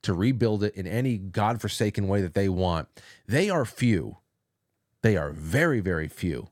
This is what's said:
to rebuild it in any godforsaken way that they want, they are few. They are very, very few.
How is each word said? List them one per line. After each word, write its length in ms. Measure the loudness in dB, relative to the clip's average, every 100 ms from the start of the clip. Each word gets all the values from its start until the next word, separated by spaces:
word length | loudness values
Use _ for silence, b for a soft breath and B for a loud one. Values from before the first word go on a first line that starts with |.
to 140 | -2
rebuild 500 | 2 2 2 0 2
it 100 | -2
in 120 | -4 -4
any 320 | -2 -2 -2
godforsaken 880 | -4 0 0 0 -4 -2 -2 0 0
way 140 | 0
that 100 | 0
they 160 | 0 0
want, 400 | 2 0 0 -4 B B B -2
they 240 | 0 2
are 160 | 0 -2
few. 500 | 0 2 2 0 -12 _ _ _ _ _ _ _ _
They 160 | 2 2
are 140 | -2
very, 480 | -6 -2 2 2 2
very 280 | 0 -2 -4
few. 400 | -4 -4 -4 -8